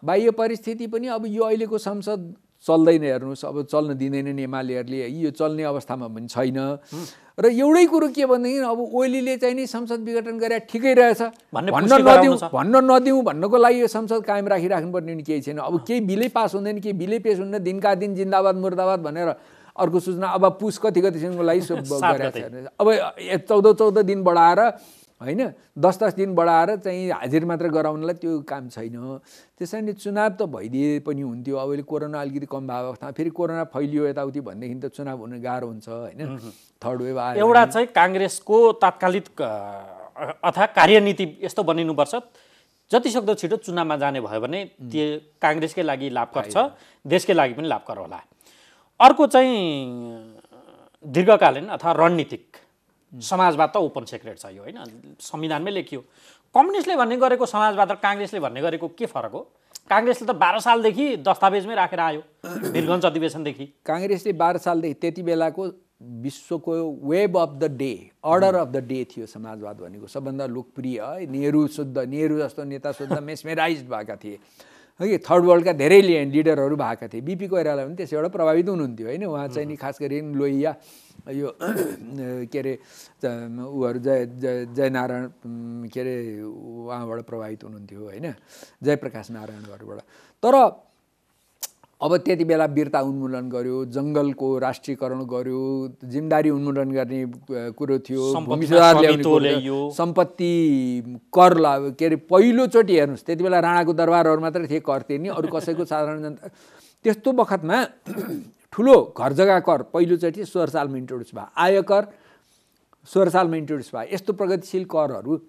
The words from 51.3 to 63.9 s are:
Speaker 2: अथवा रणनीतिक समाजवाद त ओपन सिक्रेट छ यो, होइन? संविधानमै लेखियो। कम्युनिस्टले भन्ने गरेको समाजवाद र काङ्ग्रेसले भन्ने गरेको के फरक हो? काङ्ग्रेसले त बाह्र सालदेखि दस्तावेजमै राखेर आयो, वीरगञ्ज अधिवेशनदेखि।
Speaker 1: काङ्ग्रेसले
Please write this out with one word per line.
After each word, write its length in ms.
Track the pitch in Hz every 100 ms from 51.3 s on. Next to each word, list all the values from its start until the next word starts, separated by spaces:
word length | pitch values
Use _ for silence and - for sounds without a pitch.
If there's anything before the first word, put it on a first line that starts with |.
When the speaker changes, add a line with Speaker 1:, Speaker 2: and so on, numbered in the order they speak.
| - 170 131 185
Speaker 2:
अथवा 260 | 175 165
रणनीतिक 640 | 160 165 175 151 - _ - _ _ _ _ _
समाजवाद 580 | 127 113 185 185 151 156
त 20 | 208
ओपन 280 | 160 135
सिक्रेट 340 | 117 117 113 98
छ 60 |
यो, 180 | - 95
होइन? 220 | 104 226 - 113 147 147
संविधानमै 500 | - 156 160 151 175
लेखियो। 300 | 196 - 139 - _ _ _ _
कम्युनिस्टले 420 | - 311 392 359 349
भन्ने 200 | 233 247
गरेको 300 | 254 247 240
समाजवाद 440 | 208 214 196 196
र 40 |
काङ्ग्रेसले 460 | 196 202 202 202 202
भन्ने 200 | 139 117
गरेको 280 | 160 160 165
के 180 | - 233
फरक 260 | - 113
हो? 200 | - - _ _ - _
काङ्ग्रेसले 360 | 202 233 240 220
त 100 | 202
बाह्र 240 | 175 202
सालदेखि 560 | 226 233 220 196 294 226
दस्तावेजमै 580 | 143 185 196 202 190
राखेर 260 | 226 180 180
आयो, 220 | 165 151 - _
वीरगञ्ज 600 | - 175 - 165 160 180
अधिवेशनदेखि। 600 | 180 156 160 160 147 135 139 _
Speaker 1:
काङ्ग्रेसले 460 | -